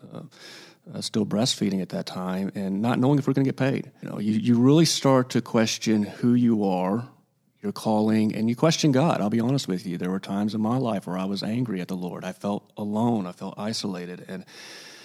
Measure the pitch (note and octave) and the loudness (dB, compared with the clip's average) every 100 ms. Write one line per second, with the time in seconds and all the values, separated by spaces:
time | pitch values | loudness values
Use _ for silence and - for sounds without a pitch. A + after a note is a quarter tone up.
0 | - - D#3+ - - - - _ - G#2+ | -18 -16 -16 -20 -20 -20 -20 _ -14 -10
1 | - A2+ G2+ G2+ B2 - G#2 F#2+ F2 F#2+ | -4 -2 0 0 0 0 0 0 -4 -6
2 | - F#2+ F#2 F#2 F#2+ G#2 F#2+ G2 A#2+ B2+ | -8 -8 -4 -4 -4 -4 -4 -2 0 2
3 | C3 C#3+ C3+ C3+ C3+ - C3+ B2 - - | 2 2 2 2 0 0 0 -2 -6 -12
4 | - - G#2 G#2+ A#2+ A#2 B2+ D#3 D#3+ - | -10 -4 -2 0 4 6 8 8 6 4
5 | C#3 C3 B2+ A#2+ - A#2 A2 - A2 G#2+ | 4 4 4 0 0 2 2 0 2 2
6 | G2+ - B2 B2 A#2+ G#2+ G2+ F#2 F#2 A2+ | 0 0 2 4 4 4 2 2 0 -2
7 | B2 - _ _ _ _ G#2 - A2 G#2+ | -4 -14 _ _ _ _ -8 -4 0 2
8 | G#2+ A2 G#2+ - A2+ A#2 D#3+ - D#3 B2+ | 4 4 2 0 -2 2 2 4 2 4
9 | D#3+ - G2+ A#2 A#2 C#3 - F#2 F2+ E2+ | 2 2 0 0 0 0 -2 -4 -4 -6
10 | F#2 F#2+ G2 G2 G#2 G#2+ G#2+ B2+ B2 G2 | -4 -4 -4 -2 -2 -2 -2 0 -2 -4
11 | E2+ F#2 F#2+ G2+ G#2 A#2+ A#2 F#2 F2 F#2 | -4 -4 -4 -4 -4 -2 -2 -4 -6 -6
12 | F2+ - F#2 - G2+ G#2 - - G#2 G#2+ | -8 -8 -10 -6 -4 -6 -8 -10 -4 0
13 | A#2+ A2+ F2+ - F#2+ - G#2+ A2 G#2 F2+ | 0 0 -4 -10 -12 -8 -6 -6 -6 -6
14 | F2 F2+ - F#2+ - - - - - - | -8 -12 -12 -12 -12 -18 -18 -18 -20 -20